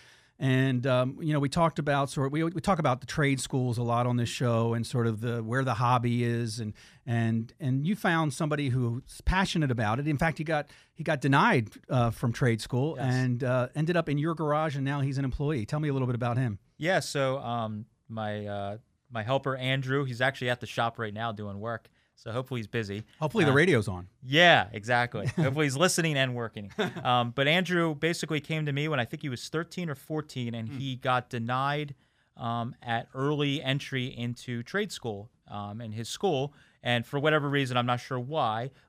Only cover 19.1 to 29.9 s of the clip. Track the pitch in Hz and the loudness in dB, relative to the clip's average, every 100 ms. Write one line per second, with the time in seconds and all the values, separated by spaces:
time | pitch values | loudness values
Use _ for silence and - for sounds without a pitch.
19.1 | 120 107 135 135 131 127 135 131 135 139 | -6 0 0 0 -2 0 -2 0 0 0
20.1 | 117 131 131 123 123 107 - 117 - 113 | 0 0 0 -2 -2 -4 -2 -2 -2 -6
21.1 | 101 117 104 104 98 110 113 - _ _ | -4 -6 -6 -8 -8 -8 -8 -10 _ _
22.1 | _ 113 113 131 127 107 120 104 101 117 | _ -8 -6 -4 -6 -4 -4 -2 -6 -8
23.1 | _ 151 226 156 135 180 131 104 92 92 | _ -2 2 4 6 6 4 2 -4 -10
24.1 | _ 127 143 175 143 95 110 104 123 120 | _ 0 6 8 8 4 -4 0 2 2
25.1 | 110 110 - 139 135 151 131 180 180 165 | -2 -2 0 0 2 0 2 2 4 2
26.1 | 143 131 123 113 - 101 - 190 180 147 | 2 0 -2 -6 -8 -10 -4 -4 -2 2
27.1 | 123 120 117 139 170 175 180 170 147 160 | 2 2 2 2 2 2 2 2 0 -2
28.1 | 170 156 156 - 160 151 139 156 147 113 | -2 -2 -4 -2 -4 -2 -2 -2 -2 -2
29.1 | 156 147 120 - 156 170 - 175 | -6 -6 -8 -6 -6 -6 -6 -6